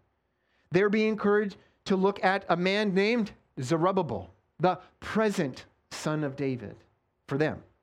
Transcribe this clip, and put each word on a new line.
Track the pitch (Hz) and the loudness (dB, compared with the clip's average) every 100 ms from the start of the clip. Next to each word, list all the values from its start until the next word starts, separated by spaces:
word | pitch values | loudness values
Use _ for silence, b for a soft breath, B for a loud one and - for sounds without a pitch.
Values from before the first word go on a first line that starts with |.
| _ _ _ _ _ _ _ | _ _ _ _ _ _ _
They're | 175 208 | 2 2
being | 214 214 | 2 2
encouraged | 214 208 208 208 - b b | 0 2 2 0 -6 b b
to | - 190 | -2 2
look | 190 196 | 2 2
at | 190 196 - | 0 0 0
a | 170 | 0
man | 180 196 214 | 2 0 2
named | 180 202 240 202 - _ - | 2 2 2 -2 -8 _ -10
Zerubbabel, | 123 160 175 190 165 107 90 _ _ - | -2 2 2 2 0 -4 -10 _ _ 0
the | 175 180 B _ | 0 0 B _
present | - 208 220 202 147 120 - _ _ | -6 0 0 0 -4 -6 -16 _ _
son | - 156 156 | -8 -4 -2
of | 147 131 | -4 -4
David, | 139 123 107 - _ _ _ _ - | -4 -4 -8 -16 _ _ _ _ -6
for | 135 | -2
them. | 151 92 - _ | 0 -2 -12 _